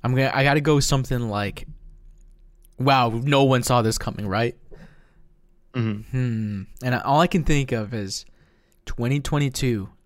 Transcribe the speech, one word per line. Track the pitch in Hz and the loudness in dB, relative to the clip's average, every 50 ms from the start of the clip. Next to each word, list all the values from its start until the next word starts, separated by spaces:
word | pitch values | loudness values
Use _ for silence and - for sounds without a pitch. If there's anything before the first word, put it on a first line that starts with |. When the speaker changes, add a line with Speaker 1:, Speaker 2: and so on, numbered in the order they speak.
| - | -2
Speaker 1:
I'm | 123 127 | 0 0
gonna, | 131 135 135 | 2 0 0
I | - 131 135 | 2 2 2
gotta | 139 139 151 | 4 2 2
go | 143 156 151 143 | 4 4 4 4
something | 135 - 143 135 127 - 127 123 120 113 | 4 2 0 0 0 -2 -4 -4 -2 -2
like, | 101 101 104 101 - - - - - - - - - - - - - - - - - _ - - _ _ - _ _ - | -2 -2 -2 -4 -6 -8 -14 -16 -16 -18 -20 -20 -20 -20 -20 -20 -20 -20 -20 -20 -20 _ -20 -20 _ _ -20 _ _ -2
wow, | 127 139 139 131 123 120 | 2 4 4 4 4 2
no | 110 117 120 143 143 139 139 | 0 -2 0 2 4 4 6
one | 135 131 123 117 | 6 4 2 2
saw | - 127 120 | 2 2 4
this | 110 110 110 - | 4 2 0 -2
coming, | - - 98 - 107 101 | -4 -6 -8 -6 -6 -4
right? | 95 107 120 - 120 - - - - - - - - - - _ _ _ - _ _ _ _ _ _ _ _ _ _ | -2 0 -2 -2 -4 -8 -18 -20 -20 -20 -20 -20 -20 -20 -20 _ _ _ -20 _ _ _ _ _ _ _ _ _ _
Speaker 2:
Mm-hmm. | 127 113 110 107 104 110 - | -4 -2 -2 -4 -6 -8 -6
Speaker 1:
Hmm. | 131 131 127 123 117 110 110 104 104 98 95 - - - 120 | -4 -2 -2 -2 -2 -2 -4 -4 -6 -8 -10 -12 -14 -8 -4
And | 127 123 120 | -2 -2 -2
all | - - 139 151 | 0 2 2 4
I | 170 175 | 2 2
can | - 190 151 | 2 0 2
think | - 156 143 139 127 | 2 2 2 2 0
of | 123 113 107 98 117 | -2 -4 -4 -4 -6
is | 110 101 95 - - - - - _ _ _ _ _ _ _ _ _ _ | -6 -6 -6 -8 -10 -12 -16 -20 _ _ _ _ _ _ _ _ _ _
twenty | - - - 117 120 135 147 | -10 -6 -4 -2 -2 -2 -2
twenty-two | 135 - 151 147 143 139 131 - - 131 117 104 95 - - _ _ | -2 -2 0 0 0 -2 -2 -2 0 0 0 -2 -4 -8 -14 _ _